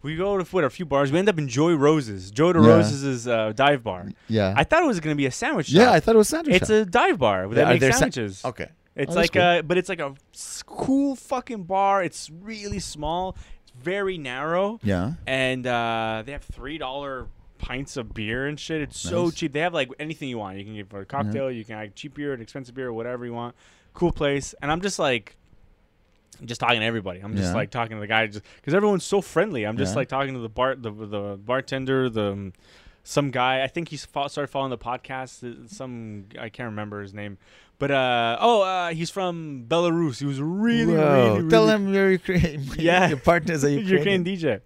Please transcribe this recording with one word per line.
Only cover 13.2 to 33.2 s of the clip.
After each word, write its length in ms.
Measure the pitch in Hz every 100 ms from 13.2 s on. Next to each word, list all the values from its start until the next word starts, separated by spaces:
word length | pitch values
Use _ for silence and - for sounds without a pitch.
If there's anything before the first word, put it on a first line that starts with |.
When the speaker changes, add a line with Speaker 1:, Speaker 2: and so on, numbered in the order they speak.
| 185 180 - -
Speaker 1:
It's 100 | _ 123
very 380 | 147 196 196 185
narrow. 600 | 135 127 151 175 202 226
Speaker 2:
Yeah. 300 | 101 92 98 165 -
Speaker 1:
And, 400 | 135 131 127 127
uh, 560 | 120 117 113 113 110
they 80 | 110
have 120 | 143
three 340 | - - 123 160
dollar 480 | 135 139 143 131 113 - - _
pints 400 | - 123 139 -
of 160 | 110
beer 320 | 107 107 117 139
and 120 | 147
shit. 220 | - 160
It's 180 | 143 -
so 260 | 170 175 175
Speaker 2:
Nice. 80 |
Speaker 1:
cheap. 180 | 151 160
They 80 | 139
have, 140 | 170
like, 160 | 170 127 131
anything 320 | 151 156 139
you 80 | 120
want. 180 | 101 95
You 60 |
can 100 | 101
get 140 | 110 98
for 80 | 101
a 40 |
Speaker 2:
Yeah. 40 |
Speaker 1:
cocktail. 460 | 98 139 104 113 135
You 120 | 123
can, 120 | 104 107
like, 180 | 107
cheap 200 | 98 147
beer, 180 | 131 147
an 80 | 131
expensive 340 | 113 - 123
beer, 160 | 123 127
whatever 360 | 113 117 123 120
you 80 |
want. 200 | 120 117 - _ _ _
Cool 200 | - 175
place. 420 | - 147 139 127 -
And 100 | 139
I'm 80 | 160
just, 180 | 196 185
like, 380 | 156 123 - _ _ _ _ _ _ _ _ _ _ -
just 140 | 117 117
talking 200 | 120 120
to 60 | 110
everybody. 340 | 113 95 90
I'm 160 | 101 101
just, 140 | 92
Speaker 2:
Yeah. 40 |
Speaker 1:
like, 160 | 98 104
talking 260 | 123 113 110
to 40 |
the 60 | 104
guy 200 | 110 110
just 160 | 104 - -
'cause 80 | -
everyone's 320 | 175 208 196
so 160 | - 202
friendly. 440 | - 160 208 143 104
I'm 100 | 113
just, 160 | 92
Speaker 2:
Yeah. 40 | 110
Speaker 1:
like, 100 | 127
talking 240 | 131 135
to 60 | 131
the 80 | 113
bar, 260 | 110 127
the, 160 | 135 117
the 480 | 104 107 104 101 98
bartender, 640 | 104 131 135 135 131 135 127
the, 240 | 110 104
um, 200 | 98 98 - _ - - _
some 260 | - -